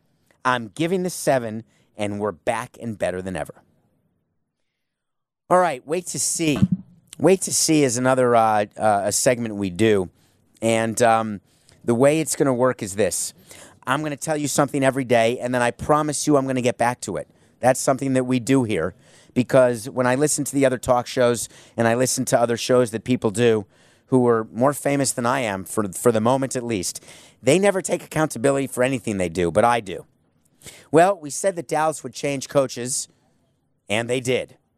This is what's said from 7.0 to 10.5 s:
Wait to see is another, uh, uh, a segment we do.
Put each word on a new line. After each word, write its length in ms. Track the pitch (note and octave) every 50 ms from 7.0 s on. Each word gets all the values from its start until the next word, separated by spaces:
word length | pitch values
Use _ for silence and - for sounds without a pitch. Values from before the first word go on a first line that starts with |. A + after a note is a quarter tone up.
| _ _ - -
Wait 220 | - E3 F#3+ F#3+
to 120 | - - D3+
see 300 | - - - D#3+ D3+ C#3+
is 140 | C3 A2 A#2+
another, 380 | B2+ B2+ C3 B2+ B2+ A#2+ A#2+
uh, 300 | A2+ A2+ A2 G#2+ G#2+ G#2 G#2 -
uh, 260 | - F2+ A2 G#2 G2+ F#2+
a 60 | G#2
segment 440 | G2+ - - C3+ B2+ A#2 A#2+ A2 G#2
we 140 | G2+ G2+ F#2+
do. 400 | F2 F2 A2 A2+ G#2+ G2 F#2 F2+ _ _ _ _ _ _ _ _